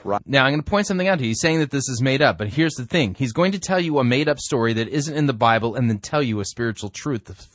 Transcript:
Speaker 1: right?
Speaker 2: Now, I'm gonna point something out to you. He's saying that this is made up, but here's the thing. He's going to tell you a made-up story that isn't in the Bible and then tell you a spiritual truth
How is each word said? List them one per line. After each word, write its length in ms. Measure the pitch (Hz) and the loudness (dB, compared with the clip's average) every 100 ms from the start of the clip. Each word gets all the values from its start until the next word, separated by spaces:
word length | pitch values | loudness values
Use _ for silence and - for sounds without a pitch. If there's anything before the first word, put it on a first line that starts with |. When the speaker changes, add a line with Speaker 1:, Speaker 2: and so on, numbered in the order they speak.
| - | -4
Speaker 1:
right? 160 | 101 - | -4 0
Speaker 2:
Now, 200 | 135 131 | 2 2
I'm 80 | |
gonna 100 | 151 | 0
point 240 | 147 208 202 | 0 -2 0
something 200 | 185 190 | -2 0
out 100 | 180 | 0
to 60 | |
you. 60 | 117 | 0
He's 120 | 113 | 0
saying 180 | 170 160 | 0 2
that 120 | 147 | 0
this 180 | 143 131 | -2 -2
is 120 | 120 | -2
made 200 | 131 135 | 0 2
up, 160 | 143 85 | 2 2
but 120 | 104 | -2
here's 260 | 139 160 139 | 0 0 -2
the 100 | 120 | -2
thing. 300 | 175 110 95 | 0 0 -2
He's 180 | 127 | -4
going 180 | 123 185 | 0 0
to 60 | 196 | 0
tell 200 | - 185 | -2 0
you 180 | 170 147 | 2 2
a 40 | |
made-up 360 | 123 127 151 139 | 2 2 2 -2
story 340 | - 131 113 | -2 0 2
that 140 | 110 113 | 0 -2
isn't 280 | 151 147 151 | -2 -2 0
in 100 | 143 | 0
the 80 | |
Bible 420 | 113 117 113 117 113 | 2 4 4 2 0
and 140 | 117 | 0
then 100 | 104 | 0
tell 220 | - 151 | -2 -2
you 180 | 131 104 | 0 -2
a 60 | 98 | -4
spiritual 440 | - 117 104 104 | -4 -4 -4 -10
truth 580 | - 151 120 - 95 - | -8 -6 -6 -8 -20 -16